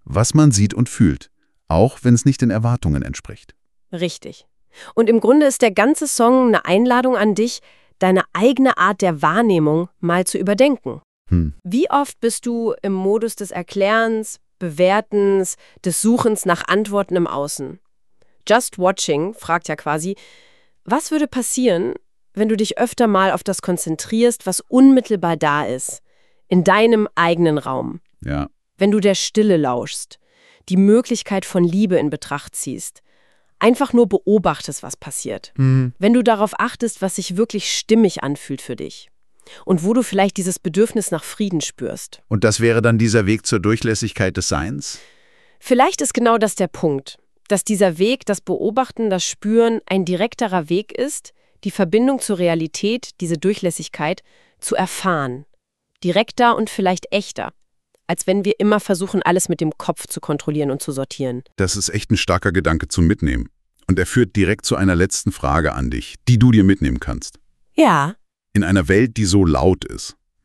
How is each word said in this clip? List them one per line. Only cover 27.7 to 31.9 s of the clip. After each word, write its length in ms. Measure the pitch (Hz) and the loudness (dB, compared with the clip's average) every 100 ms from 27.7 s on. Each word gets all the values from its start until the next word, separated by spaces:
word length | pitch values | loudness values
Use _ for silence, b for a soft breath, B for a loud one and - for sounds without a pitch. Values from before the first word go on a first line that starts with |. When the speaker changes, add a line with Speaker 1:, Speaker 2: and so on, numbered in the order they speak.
| 131 - 170 _ - | -6 -6 -10 _ -16
Speaker 1:
Ja. 240 | - 73 - _ _ - | -8 -6 -6 _ _ -2
Speaker 2:
Wenn 140 | 196 | 0
du 80 | 208 | 2
der 140 | 202 | 2
Stille 420 | 190 - 214 214 175 | 0 -2 0 2 2
lauschst, 600 | 139 123 113 - - - b b b b b | 0 -2 -6 -12 -14 -20 b b b b b
die 80 | 185 | 2
Möglichkeit 680 | 196 226 254 233 - 190 | 4 4 2 -4 -4 -6
von 200 | - 190 | -2 0
Liebe 320 | 175 185 214 | 0 2 0